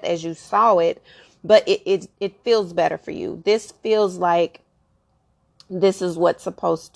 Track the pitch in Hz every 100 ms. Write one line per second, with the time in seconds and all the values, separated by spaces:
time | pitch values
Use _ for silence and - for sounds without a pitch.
0 | - 170 165 160 - 202 226 190 170 -
1 | _ - - _ 165 214 - 196 - 190
2 | - - 196 - - 226 185 170 160 160
3 | - 151 92 170 180 220 - - 220 214
4 | 202 180 175 170 170 - _ _ _ _
5 | _ _ _ _ _ _ - 185 190 190
6 | 180 165 170 - - - 175 165 -